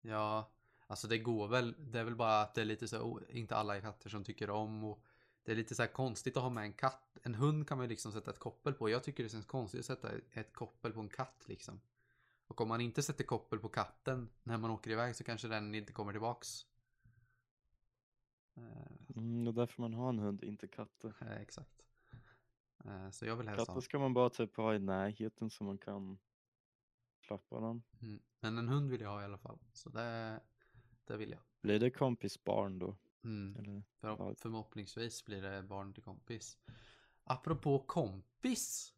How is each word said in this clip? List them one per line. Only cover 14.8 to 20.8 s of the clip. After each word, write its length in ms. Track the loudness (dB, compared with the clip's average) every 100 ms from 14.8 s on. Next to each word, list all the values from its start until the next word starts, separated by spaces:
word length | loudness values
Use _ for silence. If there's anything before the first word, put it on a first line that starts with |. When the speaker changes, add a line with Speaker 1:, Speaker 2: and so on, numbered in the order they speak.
| 0
Speaker 1:
iväg 260 | 2 2 0
så 80 |
kanske 240 | -4 -4 -2
den 260 | -2 -2
inte 180 | -4 -6
kommer 200 | -4 -4
tillbaks. 540 | 0 0 -2 -6 -10 -12 _ _ _ -20 -20 _ _ _ _ _ _ _ _ _ _ _ _ _ -18
Eh. 600 | -14 -12 -12 -14 -12 -4
Speaker 2:
Mm, 280 | 0 2
det 60 | 2
är 20 |
därför 300 | 4 2 2
man 120 | -4
har 140 | 0 2
en 100 | 2
hund, 260 | 2 0
inte 240 | -4 -8 -10
katter. 460 | -10